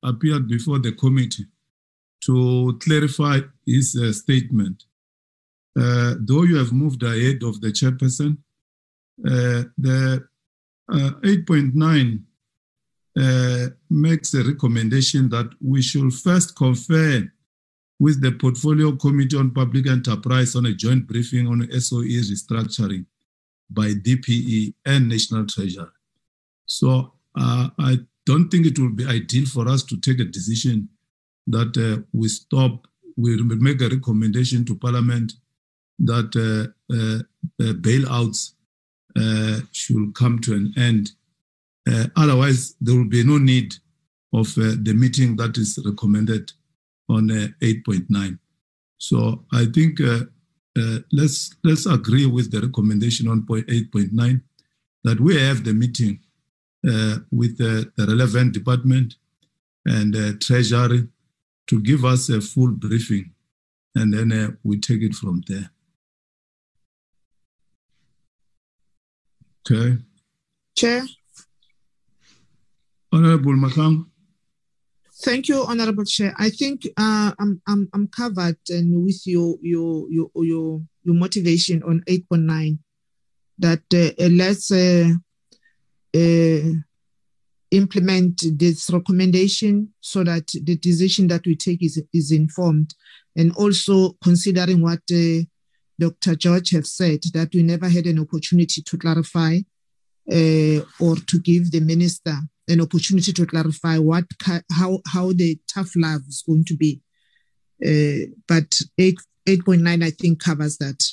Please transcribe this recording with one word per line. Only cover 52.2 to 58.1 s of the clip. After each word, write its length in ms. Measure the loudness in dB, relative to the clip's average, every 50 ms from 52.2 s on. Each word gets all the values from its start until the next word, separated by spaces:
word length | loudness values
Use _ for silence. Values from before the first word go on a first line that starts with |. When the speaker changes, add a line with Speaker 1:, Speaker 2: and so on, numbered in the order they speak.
| 2
Speaker 1:
with 240 | 2 2 0 -2 -2
the 120 | -4 -4
recommendation 680 | -4 -4 -2 0 0 2 2 2 0 0 -2 -2 -2 0
on 180 | 0 -2 -2
point 200 | -2 -4 -4 -2 -2
eight 220 | -2 -2 -2 -2
point 220 | -2 -2 -2 0 0
nine 280 | 0 2 2 0 0 -2 _ _ _ _ _ _ _ _ _ _ _ _
that 160 | -2 0 2
we 200 | 4 4 4 4
have 240 | 2 2 0 -2 -2
the 120 | -2 0
meeting, 460 | 0 0 0 0 0 -2 -2 -2 -4 _ _ _ _ _ _ _ _ _ _ _ _ -2 -2
uh, 300 | 0 0 0 -2 -2 -4 -6 _
with, 300 | -2 0 0 -2 0 -2
uh, 240 | -2 0 0 -2 -4 -6 _ -2
the 100 | 0
relevant 460 | 0